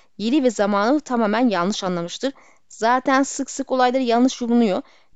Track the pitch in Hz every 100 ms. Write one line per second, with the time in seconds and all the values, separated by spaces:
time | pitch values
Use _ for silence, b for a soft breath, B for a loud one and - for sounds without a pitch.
0 | b - 214 302 254 214 202 202 214 294
1 | - 247 214 208 254 185 175 214 190 180
2 | 170 - 269 b b b _ - 220 254
3 | 269 269 277 - 269 - 269 254 247 254
4 | 247 233 254 - 233 240 226 175 b b
5 | b